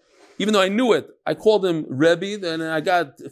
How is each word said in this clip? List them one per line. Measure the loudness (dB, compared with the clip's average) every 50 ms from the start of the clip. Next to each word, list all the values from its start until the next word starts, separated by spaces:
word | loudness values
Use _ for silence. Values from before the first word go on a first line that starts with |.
| _ _ _ _ _ _ _ -6
Even | -2 0 2
though | 2
I | 2 2
knew | 2 0 2 2 2
it, | 2 0 -6 -18 _ -6
I | -6 -6
called | 0 2 2 2 2 2
him | 0 -2 -2 -4 -6
Rebbe, | -2 2 4 4 2 2 -2 -8 -8 -8 -6
and | -6 -6 -6 -6
I | -4 -4 -4
got | -2 0 0 0 0 -2 -8 -18 -20 -16